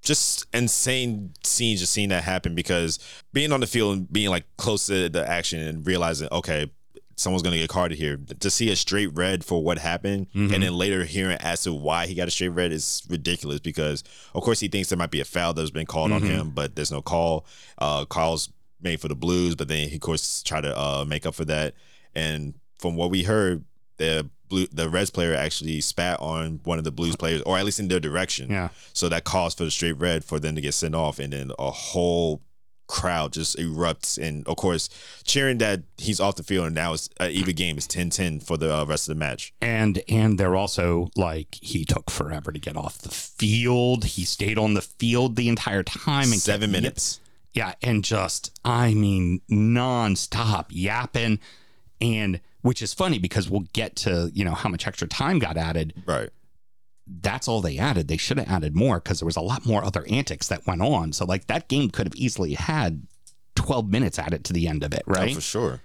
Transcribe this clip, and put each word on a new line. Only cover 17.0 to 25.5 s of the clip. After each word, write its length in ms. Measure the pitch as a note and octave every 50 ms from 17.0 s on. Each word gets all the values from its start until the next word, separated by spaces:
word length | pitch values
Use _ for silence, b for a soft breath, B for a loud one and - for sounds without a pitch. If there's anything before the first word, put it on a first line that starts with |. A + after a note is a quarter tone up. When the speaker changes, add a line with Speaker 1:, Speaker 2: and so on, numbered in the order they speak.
Speaker 1:
call. 460 | C#2+ - - E2+ E2+ E2+ E2 D#2 - B B B B B B B
Uh, 260 | - D2 D2 C#2+ C#2+
calls 460 | - - E2 D#2+ E2 E2 D#2 - - - - - - - - E2
made 180 | F2+ E2 D#2
for 60 | - D#2
the 60 | D2+
Blues, 400 | C2+ C2+ E2+ F2+ F2+ F2+ F2 E2
but 140 | C#2+ D#2 C2+
then 200 | D2+ D#2 D2+ D2
he, 60 | D2+
of 60 | D#2
course, 420 | - - E2 D#2 - - - - -
tried 200 | - - D#2 D2
to, 140 | D2 C#2 -
uh, 260 | - C#2+ C#2 C#2 C#2+
make 180 | D2 D2+ D2+ -
up 100 | E2 D#2
for 80 | - E2
that. 300 | D2+ D#2 D2+ D#2 D2+ - b b b b b b b b
And 380 | - D#2+ D#2 D#2 D#2 D2+ C#2+ C#2+ - - - - -
from 160 | - F2+ E2
what 140 | E2 E2+ F2
we 120 | F#2 F#2+ E2+
heard, 420 | F#2+ A2 A2 G#2 F#2 F2+ D#2+ D2 - - - - - -
the 320 | - D#2+ D#2+ D#2+ D#2+ D#2 C#2+ - - - -
Blue, 180 | F#2+ F#2+ F#2 - -
the 160 | D2+ E2 E2
Reds 200 | D#2+ F2+ G2+ F#2+
player 240 | - - F2 E2+ E2
actually 440 | C2+ C#2 D#2